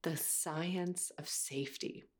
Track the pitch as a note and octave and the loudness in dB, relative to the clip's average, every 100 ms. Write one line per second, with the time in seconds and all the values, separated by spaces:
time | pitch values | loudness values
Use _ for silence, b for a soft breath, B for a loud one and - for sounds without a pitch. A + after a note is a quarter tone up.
0 | - D3+ - - - D#3 F3 F#3 F3+ F3+ | 2 2 2 2 2 2 2 2 2 0
1 | - - D3+ - - C#3 C#3 - - - | -2 -4 -4 -2 0 -2 -2 -2 -4 -4
2 | - _ | -12 _